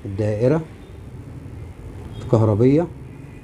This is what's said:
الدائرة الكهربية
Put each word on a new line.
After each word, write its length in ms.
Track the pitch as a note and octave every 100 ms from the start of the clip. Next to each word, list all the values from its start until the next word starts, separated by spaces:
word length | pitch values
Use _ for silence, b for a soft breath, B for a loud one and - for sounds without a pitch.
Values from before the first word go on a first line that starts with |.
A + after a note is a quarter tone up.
| G2+
الدائرة 560 | G2 G#2+ G#2+ B2 D#3+ D#3+ - - - - - - - - - - - - - - -
الكهربية 680 | - A#2 A2 G2+ B2+ D3 F3 - - - - -